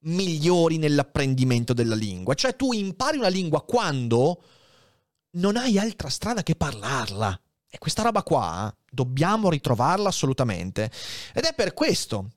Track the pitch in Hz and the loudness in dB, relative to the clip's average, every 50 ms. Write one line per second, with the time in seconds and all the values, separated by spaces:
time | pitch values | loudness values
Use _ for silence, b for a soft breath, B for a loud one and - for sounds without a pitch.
0 | _ 156 165 180 196 185 165 151 147 170 180 175 165 165 160 160 156 151 147 143 | _ -2 -2 0 0 0 0 0 2 4 4 6 4 4 2 2 2 2 2 2
1 | 139 - _ 151 139 135 135 131 131 127 123 120 117 117 127 120 120 113 110 110 | 2 0 _ -2 0 0 2 2 2 2 2 0 0 0 0 0 0 0 0 -2
2 | 110 104 95 90 92 98 135 - - 254 262 - 262 262 247 214 202 196 185 - | -2 -4 -6 -6 -4 -4 -2 0 0 -2 -2 0 -2 -2 0 -2 -2 -4 -4 -2
3 | 262 277 311 294 240 185 185 185 185 165 151 151 - - - 240 220 175 143 135 | -2 0 0 2 0 0 0 0 -2 0 0 -2 -2 0 0 0 2 2 0 -2
4 | 123 117 117 117 127 156 180 170 b b b b b b b b b b b b | 0 2 2 4 4 4 2 -2 b b b b b b b b b b b b
5 | b b b _ _ _ _ 175 175 202 208 240 247 262 214 196 202 233 196 _ | b b b _ _ _ _ 0 0 2 2 2 2 2 2 2 2 0 -4 _
6 | - 143 - - - 202 240 220 175 - 160 - - 147 131 104 101 113 123 135 | -8 -8 -8 -6 -4 -4 -4 -4 0 -2 0 0 0 -4 -4 -6 -6 -4 -4 -4
7 | - 110 98 98 113 101 95 - _ _ _ _ _ _ - - - 156 - - | -4 -4 -4 -2 -2 -2 -4 -6 _ _ _ _ _ _ -20 -8 -6 -6 -4 0
8 | 220 233 220 214 196 - 160 139 110 82 80 90 101 104 - _ _ _ - 131 | 0 0 0 0 0 2 0 0 0 0 -4 -4 -6 -6 -8 _ _ _ -4 -4
9 | 131 123 127 131 160 180 208 226 214 190 165 143 - - 127 104 120 143 175 196 | -4 -2 0 0 2 2 2 2 2 2 2 2 2 0 2 2 4 2 2 2
10 | 208 196 175 - - 135 131 - 135 120 98 85 87 92 95 - 107 110 B B | 2 0 0 0 0 0 0 0 0 0 0 -2 -4 -6 -4 -4 -4 -4 B B
11 | B B B B B B B - - 330 320 - - - - - 302 320 - - | B B B B B B B -2 0 0 0 0 -2 -2 0 0 0 0 2 0
12 | - - - 101 95 104 - | -2 -6 -6 -8 -8 -10 -14